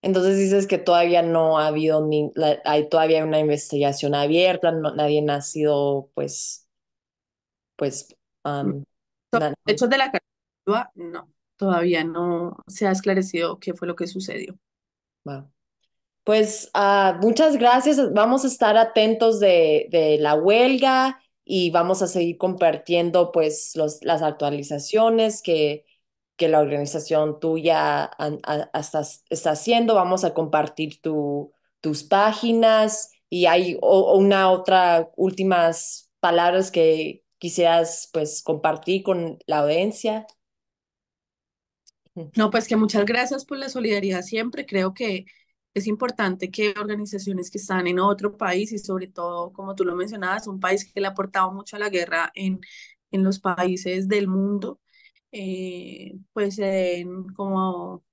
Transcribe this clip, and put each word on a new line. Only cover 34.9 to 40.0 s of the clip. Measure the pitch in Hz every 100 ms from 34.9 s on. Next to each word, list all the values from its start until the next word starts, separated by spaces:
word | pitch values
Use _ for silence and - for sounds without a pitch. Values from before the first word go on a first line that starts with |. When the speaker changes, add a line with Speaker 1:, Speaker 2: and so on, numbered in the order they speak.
| 170 165 -
Speaker 1:
últimas | 190 190 190 180 165 165 - - _ _
palabras | 175 170 175 185 185
que | 170 160 160 156 - _ _
quisieras, | 175 180 170 170 165 - -
pues, | 165 151 -
compartir | - 156 160 156 - 190
con | 190 180 165 - -
la | 151
audiencia. | 147 160 202 214